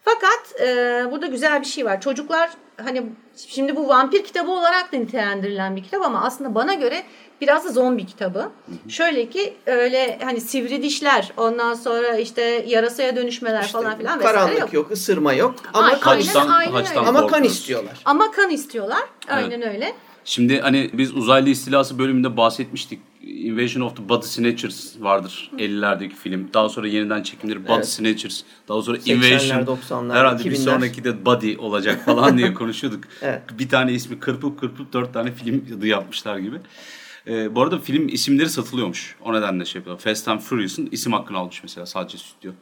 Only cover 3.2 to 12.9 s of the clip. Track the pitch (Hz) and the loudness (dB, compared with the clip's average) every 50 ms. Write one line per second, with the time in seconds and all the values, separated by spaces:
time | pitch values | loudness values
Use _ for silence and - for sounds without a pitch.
3.2 | _ _ _ - - - - 269 277 277 269 294 302 269 277 254 269 269 277 392 | _ _ _ -20 -20 -12 -4 -2 -2 0 0 -2 2 6 6 6 6 6 4 2
4.2 | 403 - - 359 349 330 370 370 349 339 349 370 359 370 - 262 233 - - 240 | 2 2 -4 -4 -2 0 0 2 2 4 4 4 0 0 -4 -4 -4 -2 -2 -2
5.2 | 214 202 202 202 190 202 202 196 190 190 190 196 190 - - 403 381 294 233 196 | 0 0 -2 -2 -4 -4 -4 -4 -4 -4 -4 -6 -8 -6 -4 -4 -4 -2 -2 -2
6.2 | - 254 254 - 277 262 208 - 269 320 392 339 277 240 277 349 381 - - - | -2 -2 -4 -4 -8 -4 -2 -2 0 0 0 0 0 -2 -2 -4 -8 -10 -20 -20
7.2 | - - _ _ 285 269 285 320 - 359 240 247 254 254 254 226 185 185 - - | -20 -20 _ _ 2 4 4 4 2 0 0 2 2 2 2 -2 -4 -8 -10 -6
8.2 | 208 185 180 196 294 - - - _ - 175 - - - - - 330 339 311 254 | -6 -4 -4 -4 -6 -8 -10 -16 _ -18 -18 -16 -14 -12 -4 0 0 0 2 0
9.2 | 233 240 - 370 403 - - - _ - 254 240 240 247 254 262 262 247 226 - | -2 -2 -2 -4 -4 -4 -6 -8 _ 0 2 2 2 2 2 2 0 0 -2 -4
10.2 | - 254 247 233 226 - - 269 233 240 240 240 247 294 294 - 294 285 277 220 | -4 -4 -4 -4 -4 -2 -4 -2 -2 -2 -4 -2 -2 -2 -4 0 2 2 2 2
11.2 | 190 - - - 226 226 226 240 240 233 240 233 - 262 233 233 240 240 233 214 | 2 -2 -4 0 0 0 0 0 -2 -2 -2 -4 -4 -2 -2 0 0 0 0 -2
12.2 | 226 226 - - 240 233 240 233 - 226 240 226 226 233 | -2 -4 -2 -2 0 0 0 -2 -2 2 2 2 2 2